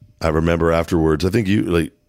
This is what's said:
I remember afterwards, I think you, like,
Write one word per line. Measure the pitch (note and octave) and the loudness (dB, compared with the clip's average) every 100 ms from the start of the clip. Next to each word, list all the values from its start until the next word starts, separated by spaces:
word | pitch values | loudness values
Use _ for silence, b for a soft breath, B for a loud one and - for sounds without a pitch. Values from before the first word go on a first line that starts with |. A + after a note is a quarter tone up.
| - _ | -20 _
I | E2 | -2
remember | D#2 E2 E2+ E2 | 0 0 0 2
afterwards, | E2 E2 F2 D#2+ D#2 F2+ | 0 0 0 0 0 0
I | |
think | A2+ F#2+ | -2 0
you, | G#2 | -2
like, | - E2+ D#2+ - | 0 -2 -2 -8